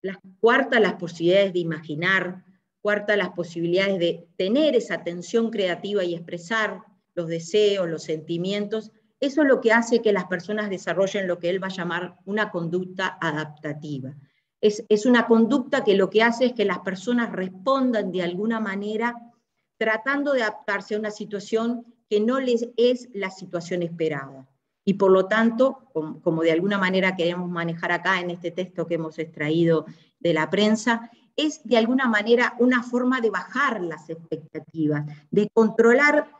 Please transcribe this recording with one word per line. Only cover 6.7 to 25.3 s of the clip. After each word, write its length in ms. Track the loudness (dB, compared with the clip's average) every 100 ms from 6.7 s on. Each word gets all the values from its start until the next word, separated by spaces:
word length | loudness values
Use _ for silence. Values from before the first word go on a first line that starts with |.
| -6 -16 _ _
los 140 | -8 -6
deseos, 600 | -6 -2 2 4 2 -2
los 140 | -4
sentimientos, 920 | -6 -8 -4 -4 -4 -4 -4 -6 -10 _ _ _
eso 220 | -2 2
es 60 | 4
lo 120 | 4
que 120 | 4
hace 280 | 2 4 2
que 120 | 2
las 140 | 0 -2
personas 440 | -8 -6 -6 -4
desarrollen 560 | -6 -4 0 0 0 -4
lo 140 | -2
que 100 | -2
él 100 | -2
va 60 | -4
a 80 |
llamar 400 | -6 -4 -4 -6 -12
una 280 | -6 -4 -2
conducta 680 | -4 -4 -4 -4 -6 -6 -4
adaptativa. 920 | -4 -4 -8 -10 -10 -10 -8 -10 -10 -16 _ _ _ _
Es, 240 | 0 0 0
es 180 | 2 6
una 200 | 4 6
conducta 560 | 4 6 2 0 -2
que 140 | 2 2
lo 120 | 4
que 140 | 4
hace 240 | 2 2 0
es 60 |
que 120 | 0
las 140 | -2 -2
personas 540 | -6 -6 -2 -2 -2
respondan 800 | -4 -8 -4 0 2 2 0 -2
de 100 | -2
alguna 380 | -4 -2 -2 -2
manera 560 | -4 -6 -4 -2 -4 -6 -18 _ _ _ _ _
tratando 560 | -2 -2 -2 -2 0
de 100 | 0
adaptarse 520 | 0 -4 -6 -6 -4
a 60 | -6
una 100 | -6
situación 720 | -8 -10 -10 -4 -2 -2 -6 -10 _ _
que 120 | 0
no 180 | 2 0
les 300 | 0 0 0 2
es 320 | 2 2 -6
la 200 | -8 -8
situación 500 | -10 -10 -8 -4 -4
esperada. 680 | -4 -2 -4 -4 -10 -18 -20 _ _ _
Y 100 | -2
por 160 | 4 6
lo 160 | 6
tanto, 640 | 6